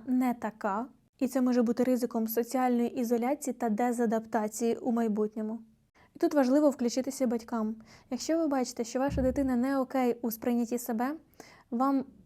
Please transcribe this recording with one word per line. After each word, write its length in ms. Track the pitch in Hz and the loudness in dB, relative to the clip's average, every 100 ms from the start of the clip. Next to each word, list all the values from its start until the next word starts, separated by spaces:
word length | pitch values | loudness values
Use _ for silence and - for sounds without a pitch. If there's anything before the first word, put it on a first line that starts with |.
| 220 | 0
не 280 | 254 254 | 0 0
така. 520 | 240 185 - 214 196 254 - _ _ | -2 -6 -4 -4 -2 -6 -12 _ _
І 80 | 254 | -2
це 140 | 262 | 0
може 200 | 254 247 | 2 4
бути 220 | 233 240 | 2 2
ризиком 440 | 247 254 240 233 220 | 2 2 0 -2 -2
соціальної 720 | 220 240 254 254 240 240 - | -2 -2 0 2 2 0 -2
ізоляції 540 | 233 240 240 294 - | 0 0 0 -2 -4
та 160 | - 240 | -4 -2
дезадаптації 1080 | 208 247 240 240 226 220 240 214 - 233 233 | 0 0 2 0 0 -2 -2 -2 -2 0 0
у 160 | - | 0
майбутньому. 680 | 233 226 214 214 220 214 226 - _ _ _ - - | 0 0 0 -2 -2 -8 -8 -12 _ _ _ -20 -2
І 40 | |
тут 140 | 339 | 0
важливо 360 | 302 254 277 302 | 4 4 6 6
включитися 580 | 254 233 262 262 262 254 | 4 -2 0 -4 -2 0
батькам. 480 | 233 226 233 220 220 - - - | 0 -4 -4 -4 -6 -12 -20 -10
Якщо 280 | 247 - 320 | -8 0 0
ви 100 | 320 | 2
бачите, 360 | 277 247 - | 0 -2 -4
що 160 | 226 254 | -4 -2
ваша 220 | 269 277 | 0 2
дитина 340 | 254 262 269 247 | 0 2 0 2
не 240 | 254 277 | 2 0
окей 380 | 262 269 247 233 | 0 0 0 0
у 100 | 240 | -2
сприйнятті 460 | 214 - 240 233 240 | -4 0 0 0 -4
себе, 380 | - 220 254 311 - _ - - _ | -4 -2 -2 -4 -12 _ -20 -20 _
вам 340 | 233 262 269 - - | 0 2 2 -2 -12